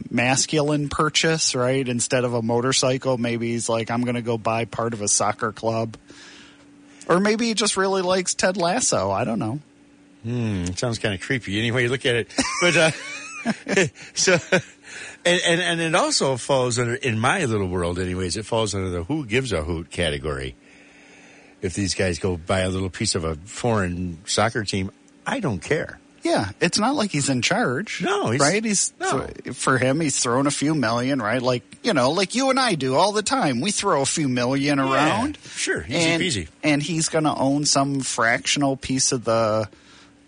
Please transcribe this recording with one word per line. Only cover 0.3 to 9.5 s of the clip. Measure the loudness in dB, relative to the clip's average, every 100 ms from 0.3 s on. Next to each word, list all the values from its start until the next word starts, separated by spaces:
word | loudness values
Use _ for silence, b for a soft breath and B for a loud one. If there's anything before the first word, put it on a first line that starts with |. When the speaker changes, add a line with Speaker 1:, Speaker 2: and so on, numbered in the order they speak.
| 2 2 0 2 0 -2
Speaker 1:
purchase, | 0 0 2 2 2 0 0
right? | 0 0 0
Instead | -2 0 0 2
of |
a | 0
motorcycle, | 0 2 2 2 0 0 0 0
maybe | 0 -2 -2
he's | -2 0
like, | -2 0
"I'm | -2
gonna | 0 -2
go | -2 -2
buy | 0 -2 -2
part | -4 -4
of | -2
a | 0
soccer | 2 0 0 -4
club." | -2 -2 -2 -4 -8 -20 B B B B B B -20 -20 B 0
Or | 2
maybe | 4 2 0
he |
just | 0 0 2
really | 2 2
likes | 2 0 0 0
Ted | 0 2
Lasso. | 0 2 0 0 2
I | 0
don't | 0 -2
know. | -2